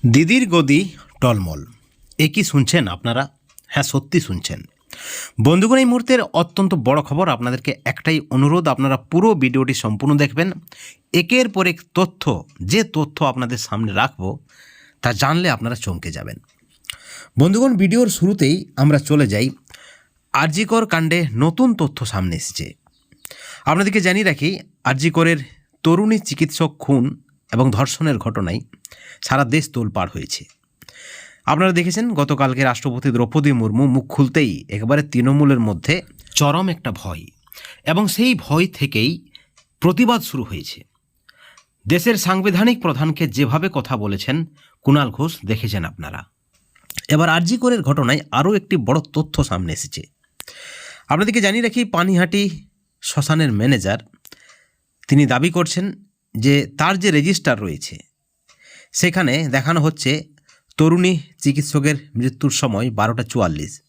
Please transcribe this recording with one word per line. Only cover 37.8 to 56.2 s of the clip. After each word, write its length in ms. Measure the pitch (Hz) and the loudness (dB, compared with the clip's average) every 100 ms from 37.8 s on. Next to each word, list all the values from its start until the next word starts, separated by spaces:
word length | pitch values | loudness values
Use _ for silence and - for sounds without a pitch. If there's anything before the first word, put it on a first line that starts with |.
| - | -2
এবং 180 | 165 214 | 0 0
সেই 260 | - 247 214 | 2 2 2
ভয় 300 | - 151 190 | 0 0 0
থেকেই 380 | - 139 110 120 170 - - _ _ _ _ | -2 -4 0 0 -2 -10 -20 _ _ _ _
প্রতিবাদ 380 | 170 175 233 240 | 0 4 2 2
শুরু 220 | - 139 | -2 -8
হয়েছে। 360 | 117 95 - - - _ _ _ _ _ - - _ _ - | -8 -10 -12 -16 -20 _ _ _ _ _ -20 -20 _ _ -2
দেশের 300 | 170 175 220 | 0 2 0
সাংবিধানিক 600 | 175 190 190 180 220 240 | 0 0 2 2 2 2
প্রধানকে 420 | 180 127 156 151 156 | 0 0 -2 0 -2
যেভাবে 400 | 110 139 147 185 | 0 0 0 -2
কথা 240 | 147 117 123 | -4 -6 -6
বলেছেন 380 | 104 101 - 143 165 _ _ _ - | -4 -4 -4 -4 -4 _ _ _ 2
কুণাল 240 | 147 131 | 2 2
ঘোষ, 200 | 107 156 - 98 | -4 -6 -6 -6
দেখেছেন 380 | 110 110 101 80 | -6 -4 -6 -6
আপনারা। 360 | - 78 - - _ _ _ _ _ _ - - | -10 -16 -16 -18 _ _ _ _ _ _ -16 0
এবার 220 | 151 170 | 2 4
আরজি 280 | 160 175 240 | 2 0 0
করের 240 | 247 240 | 0 0
ঘটনায় 380 | 135 143 123 147 - | 0 0 2 0 -2
আরও 200 | 120 165 | 0 2
একটি 220 | 208 202 180 | 0 0 -2
বড় 220 | 104 147 - | 2 0 0
তথ্য 220 | 147 156 - | -6 -4 -2
সামনে 280 | - 90 87 | -2 -2 -4
এসেছে। 280 | 78 - - - _ _ _ - - - - - - _ | -8 -10 -14 -16 _ _ _ -20 -20 -20 -20 -20 -20 _
আপনাদেরকে 340 | 151 208 226 | 0 2 2
জানিয়ে 240 | 196 220 233 | 2 0 0
রাখি, 160 | 233 240 | -2 -2
পানিহাটি 540 | 170 180 180 180 202 202 156 - _ _ _ | 0 2 2 2 0 -2 -4 -16 _ _ _
শ্মশানের 480 | - - 143 156 151 | -6 -4 0 2 2
ম্যানেজার 460 | 104 120 131 - 104 - _ - - _ _ _ _ _ _ - | 2 2 0 0 -4 -8 _ -20 -20 _ _ _ _ _ _ 2
তিনি 180 | 143 139 | 4 4
দাবি 240 | 123 165 | 2 0
করছেন 340 | 170 170 - 190 - _ _ | 0 -2 -2 -4 -8 _ _